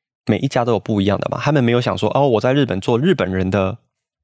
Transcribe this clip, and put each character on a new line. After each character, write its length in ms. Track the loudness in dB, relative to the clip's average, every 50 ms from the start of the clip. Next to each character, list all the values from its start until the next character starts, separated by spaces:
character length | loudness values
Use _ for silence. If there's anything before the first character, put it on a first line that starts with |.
| _ _ _ _ -2
每 120 | -2 0 0
一 100 | 0 -2
家 160 | -2 0 0
都 80 | 0 0
有 80 | -2
不 200 | -2 -2 -2 0
一 40 | 2
样 140 | 0 0 0
的 80 | -2 -4
嘛。 80 | -6 -4
他 120 | -2 0 2
们 100 | 2 2
没 100 | 2 2
有 80 | 2
想 160 | 0 0 -2 -2
说 120 | -2 -2 0
，“哦， 120 | 2 2 2
我 120 | 2 2
在 120 | 2 2 2
日 120 | 2 0
本 160 | 0 -2 -4
做 180 | -2 -2 0 0
日 160 | 2 0 0
本 160 | 0 0 -2
人 180 | -2 -2 -2 0
的 300 | 0 0 0 0 -4 -8 _ _ _ _ _ _ _ _